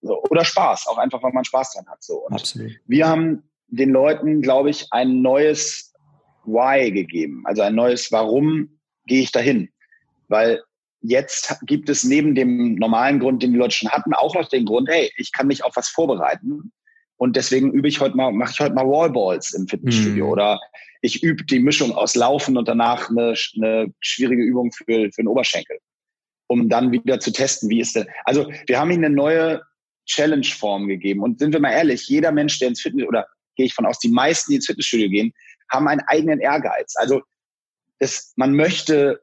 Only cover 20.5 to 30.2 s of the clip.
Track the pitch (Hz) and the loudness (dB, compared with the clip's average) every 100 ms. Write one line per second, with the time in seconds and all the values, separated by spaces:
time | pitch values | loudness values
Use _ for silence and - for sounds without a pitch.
20.5 | 104 - - - _ - - 165 156 - | 0 -6 -20 -20 _ -6 -2 -2 -2 0
21.5 | 131 131 147 127 - 104 123 120 139 139 | 2 2 2 0 0 -2 2 2 0 0
22.5 | 127 117 117 117 120 - 117 117 113 - | -2 0 0 0 0 -2 -2 0 -2 -6
23.5 | 107 110 110 107 - - - 127 123 117 | -2 0 0 -2 -6 -8 -2 0 2 2
24.5 | 123 120 - - 113 104 - 113 123 120 | 0 -2 -4 -2 0 0 -2 0 0 0
25.5 | 85 - - _ _ _ _ _ _ _ | -4 -6 -16 _ _ _ _ _ _ _
26.5 | 120 117 113 127 120 117 127 - 107 135 | 0 2 2 2 0 0 -2 -2 -2 -2
27.5 | - 110 113 117 117 101 - - 135 151 | -2 0 0 0 -4 -6 -6 -2 -2 -2
28.5 | 147 - 127 156 175 156 143 147 165 160 | -8 -2 0 2 0 2 2 2 2 0
29.5 | 160 - _ _ _ - - | -2 -10 _ _ _ -8 0